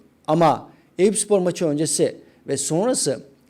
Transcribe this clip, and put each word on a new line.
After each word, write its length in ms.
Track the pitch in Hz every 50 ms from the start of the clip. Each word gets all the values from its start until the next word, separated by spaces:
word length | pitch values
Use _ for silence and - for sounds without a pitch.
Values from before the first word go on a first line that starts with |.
| _ _ _ _ _ -
Ama 420 | 160 170 165 156 127 104 - - - _ _ _ _ -
Eyüpspor 400 | 185 214 196 - - - 208 196
maçı 260 | 180 180 170 - 185
öncesi 500 | 156 147 147 160 143 - - 160 127 - - - - _ _ _ -
ve 100 | 139 135
sonrası 600 | - - 156 170 208 254 254 - - - 104 - - - _ _ _ _